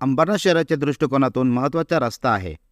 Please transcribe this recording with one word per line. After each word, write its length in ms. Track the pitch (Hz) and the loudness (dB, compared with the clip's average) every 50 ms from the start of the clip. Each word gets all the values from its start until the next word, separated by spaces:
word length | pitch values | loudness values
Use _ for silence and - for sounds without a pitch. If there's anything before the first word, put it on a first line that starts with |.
अंबरनाथ 340 | 131 135 131 139 165 185 208 | -2 0 2 2 2 2 0
शहराच्या 420 | 202 - 190 170 165 160 - 160 | 0 2 2 2 2 2 0 -2
दृष्टिकोनातून 720 | 143 143 143 135 - 151 123 135 135 135 127 - 131 131 127 | -2 -2 -2 -2 -2 -2 0 2 2 0 0 0 0 0 0
महत्त्वाचा 480 | 120 123 131 143 143 165 160 - 170 156 | 0 0 0 -2 -2 -2 -2 0 0 0
रस्ता 300 | 123 117 - - - 127 | 0 -2 -4 -2 -2 0
आहे. 260 | 110 98 95 85 76 - _ _ | 0 0 -2 -6 -10 -12 _ _